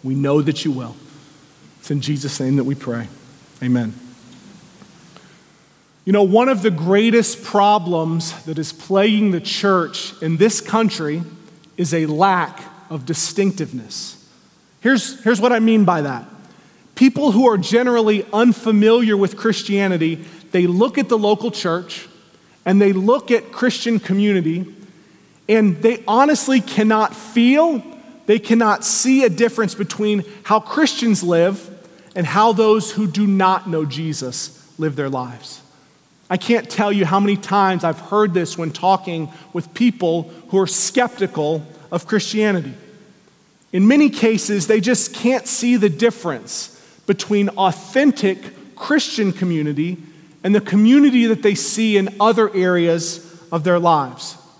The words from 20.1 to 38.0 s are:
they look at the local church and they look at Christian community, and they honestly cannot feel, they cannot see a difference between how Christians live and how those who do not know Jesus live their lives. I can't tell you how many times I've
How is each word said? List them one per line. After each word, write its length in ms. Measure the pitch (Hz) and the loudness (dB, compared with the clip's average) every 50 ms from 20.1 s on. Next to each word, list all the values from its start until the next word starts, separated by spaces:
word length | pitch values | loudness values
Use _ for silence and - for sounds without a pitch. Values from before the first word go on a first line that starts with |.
| 165 - - - - - - - | -2 -6 -12 -20 -20 -20 -16 -4
they 140 | - 185 175 | -2 0 0
look 320 | 175 175 185 226 277 - 285 | 2 2 2 2 2 0 -2
at 100 | 254 - | 0 0
the 80 | 240 | 0
local 340 | 220 208 202 214 208 208 240 | 0 2 0 0 0 -2 -8
church 560 | 247 - - 180 165 175 180 - - - - - - - _ _ _ _ _ _ _ _ _ | -8 -6 -4 -4 -4 -4 -6 -10 -16 -16 -16 -20 -20 -20 _ _ _ _ _ _ _ _ _
and 160 | 180 190 196 | 2 4 4
they 100 | 208 196 | 4 4
look 380 | 196 190 185 214 262 285 285 - | 2 2 2 2 2 0 2 0
at 200 | 240 220 - - | 0 0 0 -6
Christian 480 | - - 240 254 233 - - 233 233 208 | -8 -2 -2 -2 -2 -2 -4 -2 -2 -2
community, 680 | - - 190 196 208 208 202 185 165 160 165 175 190 - - - - - _ _ _ _ _ _ _ _ _ _ _ - | -2 -2 0 2 2 2 2 0 0 -2 -2 -4 -6 -10 -14 -20 -20 -20 _ _ _ _ _ _ _ _ _ _ _ 0
and 320 | 214 220 214 202 170 151 | 2 4 4 2 0 2
they 240 | 156 226 247 - - | 0 0 0 0 -2
honestly 540 | 180 214 240 277 294 302 - - 269 262 254 | 0 2 4 4 4 2 0 0 2 0 0
cannot 560 | - - - 208 214 214 220 214 220 - - | 0 0 -2 0 2 2 2 2 0 -2 -4
feel, 680 | - - - - 233 233 247 269 294 330 339 311 233 - - - - - - - - _ | -10 -16 -4 0 2 4 4 4 4 4 2 0 -4 -8 -12 -20 -20 -20 -20 -20 -12 _
they 120 | - 214 233 | 0 0 0
cannot 460 | - - 226 233 233 214 202 - - | 2 0 2 2 4 2 0 0 0
see 400 | - - - - 254 262 269 262 | -2 0 0 2 2 4 4 4
a 60 | 226 | 2
difference 440 | 170 170 233 226 226 - 220 190 - | 2 2 0 0 0 -2 -4 -4 -4
between 480 | - 202 - - - 214 214 208 202 - - - - | -6 -8 -8 -6 -4 -2 0 0 -2 -4 -6 -16 -20
how 180 | - - 208 220 | -4 -2 -2 0
Christians 600 | 214 - - 294 320 - - - 240 233 208 - | 0 -2 0 0 0 0 0 -2 0 0 0 0
live 480 | 180 175 175 165 170 190 196 202 - - - - - - - - - - - | 0 0 2 2 2 2 0 -4 -12 -18 -20 -20 -20 -20 -20 -20 -20 -12 -6
and 120 | 185 175 | -6 -4
how 260 | 139 151 196 214 233 | -2 2 2 4 4
those 400 | 220 185 220 214 214 220 - - | 4 2 4 4 4 2 0 -4
who 140 | - - 214 | -4 -4 -4
do 200 | 180 147 196 208 | -2 -2 0 0
not 400 | 202 196 190 185 185 190 180 185 | 0 2 2 2 2 0 0 -4
know 200 | 190 165 160 156 | -4 -4 -4 -4
Jesus 920 | 147 123 147 165 160 147 - 143 127 120 - - - - - _ _ _ - | -4 -6 -6 -6 -6 -6 -6 -8 -8 -8 -10 -12 -12 -14 -20 _ _ _ -6
live 180 | 156 156 139 | -6 -4 -4
their 120 | 139 143 139 | -4 -6 -4
lives. 540 | 135 127 127 123 120 113 - - - - - _ _ _ _ _ _ _ _ _ _ _ _ _ | -4 -6 -6 -8 -12 -18 -18 -20 -20 -20 -20 _ _ _ _ _ _ _ _ _ _ _ _ _
I 80 | 185 185 | -6 -4
can't 320 | - - 240 226 233 - | 0 0 0 0 0 -4
tell 200 | - - 214 202 | -4 -2 -2 0
you 140 | 208 202 185 | 0 0 0
how 160 | 151 185 196 | 2 2 2
many 160 | 202 202 202 | 2 2 0
times 480 | 196 - - 196 202 196 190 185 170 - | -2 -2 -2 0 2 2 2 0 0 -2
I've 160 | 165 156 160 | -4 -4 -4